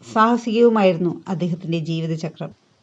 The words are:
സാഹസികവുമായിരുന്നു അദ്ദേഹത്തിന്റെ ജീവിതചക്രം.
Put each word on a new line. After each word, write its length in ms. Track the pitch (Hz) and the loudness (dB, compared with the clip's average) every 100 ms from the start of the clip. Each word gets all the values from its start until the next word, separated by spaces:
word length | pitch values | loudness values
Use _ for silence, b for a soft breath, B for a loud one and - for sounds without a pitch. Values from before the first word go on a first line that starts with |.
| - | -6
സാഹസികവുമായിരുന്നു 1080 | 226 220 240 233 214 233 226 190 165 175 - - | 2 2 2 -2 4 4 6 4 2 -2 -4 -6
അദ്ദേഹത്തിന്റെ 520 | 180 170 170 160 165 | -4 -4 -4 -4 -4
ജീവിതചക്രം. 720 | 151 165 160 160 160 - 170 - _ _ | -4 -4 -4 -6 -8 -10 -14 -14 _ _